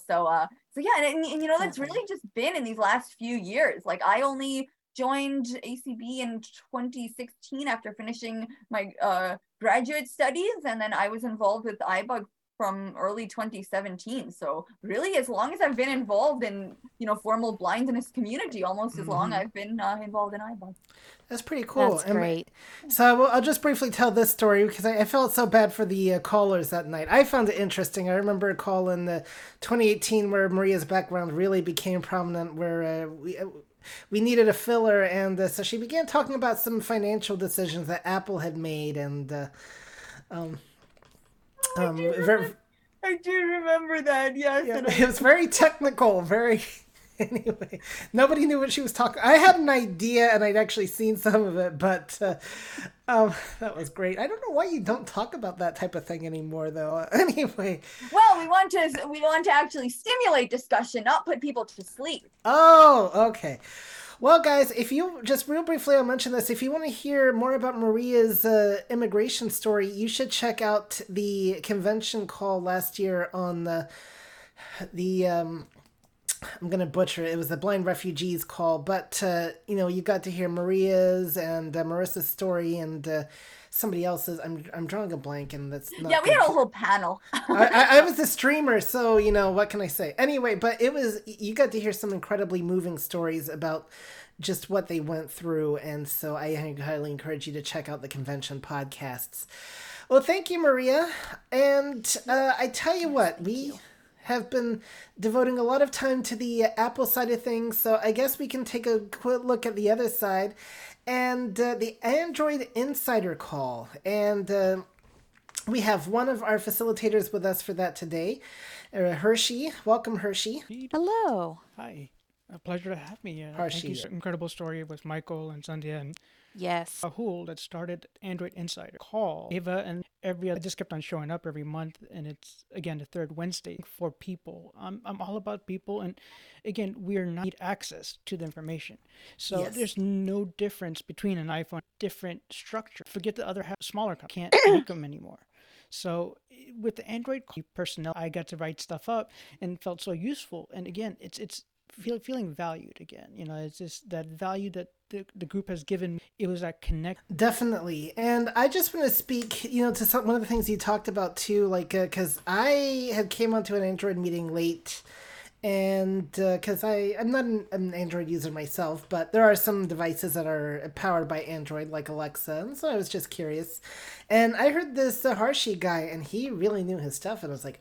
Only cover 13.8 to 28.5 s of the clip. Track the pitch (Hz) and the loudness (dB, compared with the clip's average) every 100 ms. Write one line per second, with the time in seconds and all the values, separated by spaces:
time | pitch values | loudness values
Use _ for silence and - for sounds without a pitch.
13.8 | 196 180 220 254 - - 151 156 - _ | -4 -10 -10 -10 -10 -8 -6 -6 -8 _
14.8 | 196 208 370 339 240 202 247 349 320 233 | -6 -4 0 0 -2 -2 -4 0 0 0
15.8 | 262 262 214 202 285 269 220 196 190 - | -2 -2 0 2 2 0 -4 -6 -12 -16
16.8 | - _ 220 214 214 226 233 220 180 214 | -20 _ -4 -2 0 0 0 -2 -2 0
17.8 | 262 240 247 - 214 269 440 233 180 196 | 0 -2 -4 -6 -4 -4 -6 -4 -4 -2
18.8 | 233 - 180 180 214 202 214 202 202 226 | -4 -6 -4 -2 0 -2 -4 -8 -8 -4
19.8 | 196 214 214 208 208 208 214 220 185 185 | -2 -4 -4 -2 -2 -4 -10 -12 -14 -18
20.8 | _ - - - _ 240 - 302 233 262 | _ -20 -20 -20 _ -10 -6 -6 -4 2
21.8 | 254 165 190 202 170 165 - - - - | 4 4 0 0 2 -2 -6 -18 -20 -18
22.8 | 302 240 240 240 262 247 254 302 302 262 | -6 6 8 8 6 6 4 2 2 2
23.8 | 254 208 240 208 220 - 214 202 208 208 | 0 2 4 6 4 4 4 6 4 2
24.8 | 214 220 214 277 254 247 226 220 214 214 | 0 2 2 4 2 2 6 6 6 2
25.8 | 196 190 190 180 - 208 202 185 165 170 | -2 2 2 2 2 4 4 2 0 -4
26.8 | 151 160 160 233 277 262 208 175 196 190 | -4 -6 4 6 6 4 4 2 0 -2
27.8 | 180 196 180 185 202 196 202 | -2 -2 0 0 2 0 0